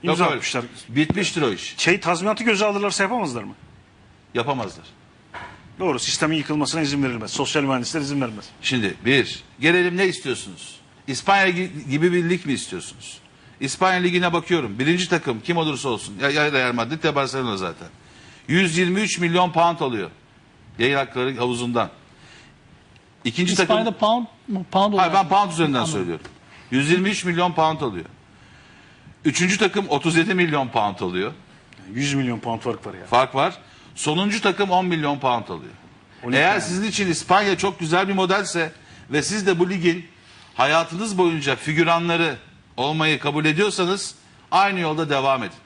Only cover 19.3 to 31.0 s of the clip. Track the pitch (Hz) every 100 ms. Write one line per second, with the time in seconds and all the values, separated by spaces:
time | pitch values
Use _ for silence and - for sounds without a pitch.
19.3 | 170 180 160 170 165 143 113 87 - _
20.3 | - _ _ - - 120 139 131 131 127
21.3 | 123 123 120 120 117 98 - - - -
22.3 | - - - _ - _ - _ _ -
23.3 | - 180 185 175 214 226 - 214 240 233
24.3 | - - 190 175 190 202 202 180 190 170
25.3 | 190 202 165 160 131 117 110 87 80 -
26.3 | - - - - 127 143 180 190 190 180
27.3 | 170 180 165 160 156 135 90 80 - -
28.3 | - - - - - - - - - 156
29.3 | 143 180 190 202 202 196 147 165 165 165
30.3 | 185 175 147 127 117 104 95